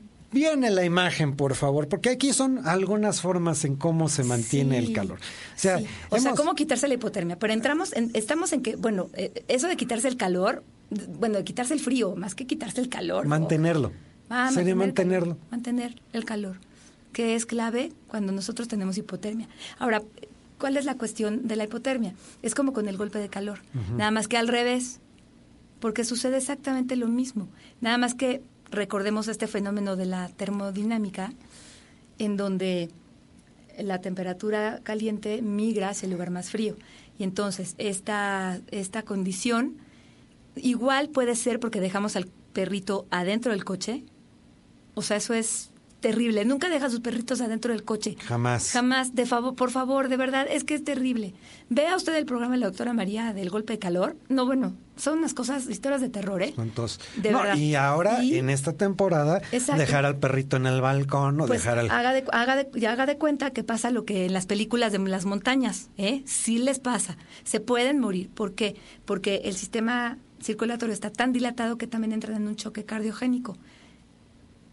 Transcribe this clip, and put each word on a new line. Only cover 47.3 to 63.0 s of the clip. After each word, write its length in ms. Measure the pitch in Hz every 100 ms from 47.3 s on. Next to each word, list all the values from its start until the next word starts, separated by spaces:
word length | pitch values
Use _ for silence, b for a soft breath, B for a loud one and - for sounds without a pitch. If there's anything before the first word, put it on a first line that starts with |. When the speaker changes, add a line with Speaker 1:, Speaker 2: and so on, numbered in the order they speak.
| 254
Speaker 2:
adentro 320 | 240 220 233
del 120 | 226
coche. 320 | - 214 214 -
Speaker 1:
Jamás. 460 | - 120 120 120 -
Speaker 2:
Jamás, 420 | 247 247 262 254
de 120 | 254 240
favor, 280 | 240 254
por 160 | 254 247
favor, 380 | 254 254 269 269
de 80 | 254
verdad, 300 | 262 269 277
es 140 | 302
que 100 | -
es 80 | 302
terrible. 520 | 302 269 254 233 196 B B B -
Vea 240 | 240 311 370
usted 180 | 359 320
el 80 |
programa 300 | 302 247 240
de 60 | 254
la 60 | 202
doctora 260 | 190 233
María 400 | 233 190 214 233
del 160 | 196 180
golpe 240 | 208 214
de 40 | 220
calor. 380 | 190 175 220 320 -
No, 160 | 262 254
bueno, 280 | 269 196 185 - -
son 220 | 277 320
unas 160 | 311
cosas, 340 | - 233 277 254
historias 320 | 196 269 277
de 80 | 254
terror, 340 | 208 196 190
¿eh? 60 | 214
Speaker 1:
Espantoso. 500 | - 113 113 117 - B -
Speaker 2:
De 80 | 208
Speaker 1:
No, 80 | 226
Speaker 2:
verdad. 180 | 202 196
Speaker 1:
y 200 | 151 147
ahora, 480 | 139 151 185 240
Speaker 2:
Y 140 | 254 127
Speaker 1:
en 120 | 131
esta 220 | 139 139
temporada, 680 | 156 196 185 196 165 147 185 -
Speaker 2:
Exacto. 280 | 247 254 277
Speaker 1:
dejar 240 | 135 143
al 120 | 139 139
perrito 380 | 139 131 135 135
en 100 | 131
el 140 | 131
balcón 600 | 127 139 139 143 139 143
o 60 | 160
Speaker 2:
Pues, 140 | 240
Speaker 1:
dejar 160 | - 117
al 120 | 117
Speaker 2:
haga 220 | 240 247
de, 120 | 262 262
haga 240 | 233 247 269
de, 120 | 269
ya 180 | 240 214
haga 140 | 240